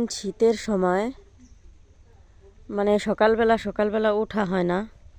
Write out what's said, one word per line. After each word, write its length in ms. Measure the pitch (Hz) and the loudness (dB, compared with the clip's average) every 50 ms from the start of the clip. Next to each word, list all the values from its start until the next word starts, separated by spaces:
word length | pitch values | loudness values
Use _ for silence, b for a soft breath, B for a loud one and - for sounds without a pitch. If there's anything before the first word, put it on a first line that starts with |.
| 233 214 - | -2 -2 -4
শীতের 400 | - - 190 - - 226 226 226 214 - | -8 -8 -6 -2 2 2 2 2 0 -2
সময় 380 | 220 208 185 185 180 180 196 214 247 269 - - - - - - - - - - - - - - - - - - - - - - - - - - - - - - - | -2 0 2 2 2 2 0 0 -4 -6 -10 -18 -20 -20 -20 -20 -20 -20 -20 -20 -20 -20 -20 -20 -20 -20 -20 -20 -20 -20 -20 -20 -20 -20 -20 -20 -20 -20 -20 -14 -8
মানে 240 | 208 202 202 208 208 202 - | -4 -2 0 2 2 2 0
সকালবেলা, 480 | 220 196 - 214 220 226 214 233 226 226 214 - | 0 0 2 2 2 4 4 2 2 2 0 0
সকালবেলা 420 | 202 - - 208 214 202 220 220 214 208 214 | -6 -4 -2 -2 -2 0 0 0 0 0 0
ওঠা 220 | 220 - - 214 - 175 | -2 -2 -2 -2 -2 0
হয় 160 | 190 185 175 175 | 0 0 0 0
না, 80 | 175 190 220 220 - - - - - | 0 -2 -4 -8 -14 -20 -20 -20 -20